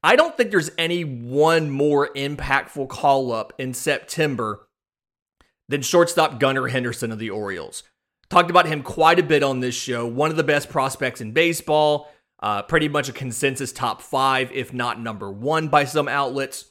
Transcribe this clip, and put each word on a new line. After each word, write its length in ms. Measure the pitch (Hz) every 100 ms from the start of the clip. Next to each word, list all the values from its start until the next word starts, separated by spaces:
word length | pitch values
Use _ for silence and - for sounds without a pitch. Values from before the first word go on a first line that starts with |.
I 120 | 165
don't 220 | 254 330 -
think 160 | 220
there's 180 | 196 156 -
any 240 | 165 175
one 680 | 156 123 120 135 151 165 156
more 420 | 139 147 143 143
impactful 720 | 139 139 147 - 135 - 147 131
call-up 680 | - 147 139 127 113 107 -
in 160 | 131
September 920 | 123 156 139 - - 151 123 110 101 _ _ _ _ _ _ _ _ _ _ -
than 140 | 143
shortstop 560 | 127 175 170 170 156 117
Gunnar 300 | 135 135 123
Henderson 420 | 127 123 113 113
of 80 | 110
the 120 | 113
Orioles. 520 | 101 101 92 67 - _ _ _ _ _
Talked 200 | 175 175
about 180 | 175 165
him 160 | 151
quite 340 | 131 - 160 175
a 60 |
bit 180 | 147 147
on 160 | 139 127
this 160 | 123
show. 320 | 120 - 120 120
One 240 | 120 156
of 60 | 160
the 80 |
best 240 | 147 147 -
prospects 520 | 151 131 - 131 -
in 120 | 110
baseball, 800 | 127 170 165 - 151 151 147 - _ _ _
uh, 220 | 107 101
pretty 260 | - 160 151
much 200 | 147 139
a 40 |
consensus 600 | - 135 113 139 135 135
top 280 | - 151 -
five, 520 | - 135 135 131 131
if 200 | 135 120
not 280 | 127 120 113
number 320 | 113 104 98
one 340 | 101 127 160 156
by 180 | 147
some 220 | 143 147 139
outlets. 600 | 143 139 135 135 - -